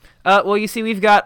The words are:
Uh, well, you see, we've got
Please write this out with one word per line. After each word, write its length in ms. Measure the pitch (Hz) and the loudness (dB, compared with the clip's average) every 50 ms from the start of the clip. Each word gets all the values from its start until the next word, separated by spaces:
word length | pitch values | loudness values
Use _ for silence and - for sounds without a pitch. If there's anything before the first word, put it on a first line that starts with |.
| _ _ _ _ - | _ _ _ _ 0
Uh, 180 | 175 196 202 - | 2 2 2 2
well, 140 | 190 208 208 | 0 -2 -2
you 100 | 214 202 | -2 -4
see, 140 | - 233 | -6 -6
we've 180 | 220 226 226 190 | -6 -6 -4 -2
got 240 | 196 214 208 196 - | 2 2 2 2 2